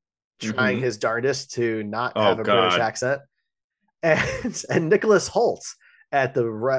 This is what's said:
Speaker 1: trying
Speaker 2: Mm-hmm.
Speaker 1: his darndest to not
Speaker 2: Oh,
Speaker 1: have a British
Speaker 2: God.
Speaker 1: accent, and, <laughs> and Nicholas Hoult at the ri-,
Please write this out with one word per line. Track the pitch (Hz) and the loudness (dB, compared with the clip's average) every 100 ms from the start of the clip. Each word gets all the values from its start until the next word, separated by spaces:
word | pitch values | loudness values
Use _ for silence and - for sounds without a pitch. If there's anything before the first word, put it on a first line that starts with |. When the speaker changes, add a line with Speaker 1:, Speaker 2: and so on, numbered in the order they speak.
| _ _ _ - | _ _ _ -12
Speaker 1:
trying | 110 117 127 127 | -6 -2 0 0
Speaker 2:
Mm-hmm. | |
Speaker 1:
his | 123 104 | -2 -2
darndest | 120 117 131 135 - | -2 0 -2 -2 -6
to | - 117 110 | -4 -2 -2
not | 104 107 123 | -6 -4 -4
Speaker 2:
Oh, | - | 0
Speaker 1:
have | 104 90 | 2 2
a | |
British | 104 101 92 | 2 4 4
Speaker 2:
God. | 90 | 2
Speaker 1:
accent, | 110 - 127 139 - _ _ _ _ _ _ _ | 0 -2 -4 -4 -8 _ _ _ _ _ _ _
and, | 165 156 - 523 247 - - | 0 2 0 -4 -6 -6 -2
<laughs> | |
and | 127 160 | 0 2
Nicholas | 220 220 190 - | 2 4 4 4
Hoult | - 226 - - - _ _ _ | 0 0 0 -8 -14 _ _ _
at | 139 131 | 0 0
the | 135 117 | 0 -2
ri-, | 107 127 | -2 -2